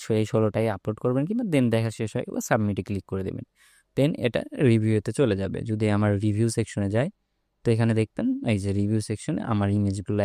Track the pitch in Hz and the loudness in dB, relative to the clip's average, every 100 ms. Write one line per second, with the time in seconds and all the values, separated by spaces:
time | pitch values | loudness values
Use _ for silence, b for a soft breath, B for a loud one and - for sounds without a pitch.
0 | - 110 110 110 107 113 113 98 - 107 | -2 0 2 2 2 2 -2 -2 -6 -4
1 | 123 127 156 226 233 151 120 113 113 - | -2 0 0 -2 0 2 2 2 0 -4
2 | 110 120 - - - 123 104 101 92 101 | -6 -6 -6 -6 0 0 2 -2 -4 -6
3 | - 95 95 85 - _ b b b - | -4 -6 -6 -8 -12 _ b b b 0
4 | 143 - 120 - - - 135 113 107 107 | 0 2 -2 -2 -6 0 4 4 4 2
5 | 110 113 127 98 95 87 113 107 110 104 | 0 0 2 2 -2 -4 -4 0 2 2
6 | 107 101 107 104 113 113 110 - 101 107 | 2 2 0 2 0 0 -4 -2 0 0
7 | 160 - _ _ _ _ - 113 117 110 | -2 -6 _ _ _ _ 0 2 4 2
8 | 110 - 247 269 185 104 98 98 101 110 | 0 0 -2 -2 0 0 0 0 0 0
9 | - 110 - - - 107 101 101 101 98 | -2 -6 -4 -6 -2 0 2 2 0 -2
10 | 95 104 | -4 0